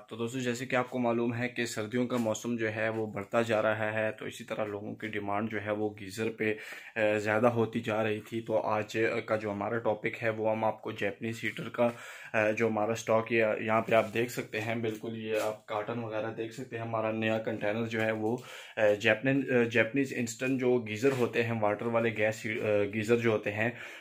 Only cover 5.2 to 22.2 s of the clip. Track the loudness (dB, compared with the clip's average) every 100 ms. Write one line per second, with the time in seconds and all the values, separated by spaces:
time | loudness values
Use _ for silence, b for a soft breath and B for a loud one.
5.2 | -2 -2 -2 -2 -2 -2 -2 -4 -10 -4
6.2 | -4 0 -2 -2 -6 -14 -8 0 2 2
7.2 | 2 4 4 4 2 0 -2 0 0 -2
8.2 | -4 -6 -2 0 2 0 0 0 2 0
9.2 | 0 -2 0 -2 -2 0 0 0 -2 -2
10.2 | -2 0 0 2 0 -2 -6 -4 -4 -4
11.2 | -6 -6 -6 -6 -6 2 2 0 B B
12.2 | B 2 2 4 2 2 0 0 2 2
13.2 | 4 2 4 2 2 2 4 4 4 0
14.2 | -2 -4 -6 -6 -4 -2 -2 -4 -8 -8
15.2 | -2 0 0 -4 -6 -4 -4 -4 -4 -4
16.2 | -4 -4 -8 -8 -10 -8 -4 -2 0 0
17.2 | 0 0 -2 -2 0 0 -2 0 0 2
18.2 | 0 -2 B B B 2 4 6 4 4
19.2 | 4 2 4 4 4 4 4 2 0 -2
20.2 | -4 -4 -2 0 2 2 0 0 2 4
21.2 | 2 2 0 2 2 2 0 2 2 2